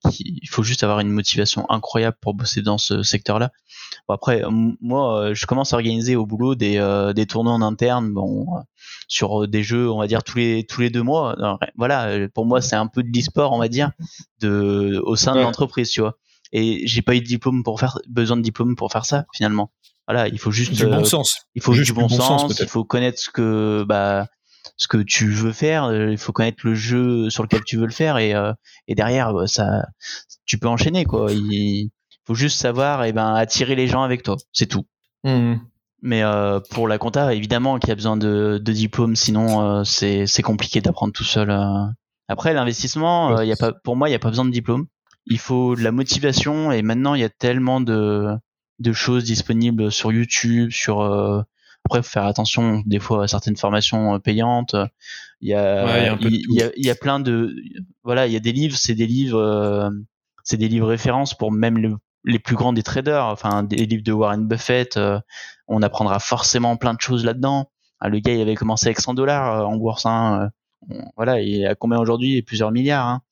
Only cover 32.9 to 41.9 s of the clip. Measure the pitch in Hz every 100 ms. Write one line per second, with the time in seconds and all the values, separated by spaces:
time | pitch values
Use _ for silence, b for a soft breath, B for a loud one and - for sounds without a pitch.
32.9 | 143 117 110 110 110 113 - 127 131 127
33.9 | 127 131 123 113 95 - - - 98 -
34.9 | _ _ _ 135 127 120 117 117 _ _
35.9 | _ 127 113 107 104 101 101 98 - 113
36.9 | 107 117 139 143 110 107 120 131 131 113
37.9 | 104 110 107 107 104 107 104 107 107 110
38.9 | - 117 113 - 107 113 107 104 104 101
39.9 | - 101 98 101 - - 107 - 113 98
40.9 | - 104 - 110 107 104 101 101 98 101